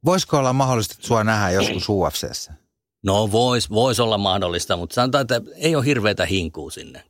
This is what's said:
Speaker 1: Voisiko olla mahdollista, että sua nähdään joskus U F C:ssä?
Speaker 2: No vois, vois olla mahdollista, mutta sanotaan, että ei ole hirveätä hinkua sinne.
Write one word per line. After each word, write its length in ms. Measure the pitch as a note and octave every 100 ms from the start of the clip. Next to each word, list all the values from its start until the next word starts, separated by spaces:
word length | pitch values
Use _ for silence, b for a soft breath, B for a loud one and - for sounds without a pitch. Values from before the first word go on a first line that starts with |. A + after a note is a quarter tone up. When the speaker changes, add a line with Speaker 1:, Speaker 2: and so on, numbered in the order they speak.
| C#3
Speaker 1:
Voisiko 320 | F#3 - D3+
olla 160 | C3
mahdollista, 400 | C3 C3 B2 G2+
että 140 | - -
sua 160 | A#2
nähdään 300 | G#2+ A2 G2
joskus 360 | F#2 G2+ F#2+ F#2
U 180 | G2+ D#2+
F 20 |
C:ssä? 400 | - C2+ - - D#2+ _ _ _ _
Speaker 2:
No 280 | G2 G2 G#2+
vois, 380 | G#2+ B2 B2 G2
vois 300 | G#2+ C3 A2+
olla 180 | A#2 G#2+
mahdollista, 600 | G2+ F#2+ F#2 F2 - F2+
mutta 160 | F2
sanotaan, 280 | - B2+ C#3
että 200 | B2+ A#2+ A2 -
ei 200 | D3+ D#3+
ole 100 | B2+
hirveätä 400 | C3+ G#2 G2 F2
hinkua 460 | F#2+ E2 D#2+ D#2+
sinne. 320 | - - C2 -